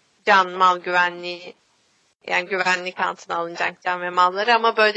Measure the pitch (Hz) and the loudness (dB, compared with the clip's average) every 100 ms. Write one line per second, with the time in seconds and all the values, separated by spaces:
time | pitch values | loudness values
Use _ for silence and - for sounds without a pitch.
0 | _ _ - 196 185 180 185 180 180 180 | _ _ 2 2 2 2 2 2 0 0
1 | 175 175 175 175 180 - _ _ _ _ | 0 -2 -10 -12 -16 -20 _ _ _ _
2 | _ _ - 180 180 190 180 180 180 185 | _ _ -6 -4 -4 -2 -2 -2 -4 -6
3 | 185 180 - 175 170 175 175 180 185 180 | -6 -6 -8 -8 -6 -6 -8 -6 -6 -6
4 | 175 180 180 190 220 226 226 220 214 | -4 2 2 2 2 2 2 2 2